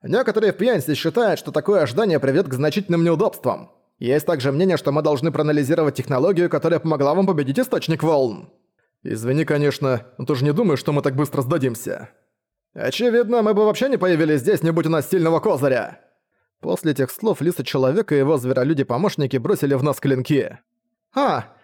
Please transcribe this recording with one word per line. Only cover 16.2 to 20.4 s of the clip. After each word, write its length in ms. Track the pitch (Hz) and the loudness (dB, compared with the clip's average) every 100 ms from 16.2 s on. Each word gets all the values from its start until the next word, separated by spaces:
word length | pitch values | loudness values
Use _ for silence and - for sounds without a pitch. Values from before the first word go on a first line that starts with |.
| _ _ _ _ | _ _ _ _
После 300 | - 180 160 | -6 -2 -2
этих 180 | 139 131 | 0 -2
слов 300 | - 214 185 | -2 -2 0
Лиса 220 | 175 170 | -2 -2
Человек 480 | 127 139 131 170 - | -4 0 0 0 0
и 60 | 143 | 2
его 200 | 135 151 | 2 0
зверолюди-помощники 1000 | 123 127 131 156 135 120 196 - 139 135 | 0 0 0 0 0 0 -2 -2 -2 -2
бросили 360 | 117 202 139 | -2 0 0
в 100 | 139 | 0
нас 160 | 143 135 | 0 -2
клинки. 600 | 139 131 127 147 | 0 -2 0 0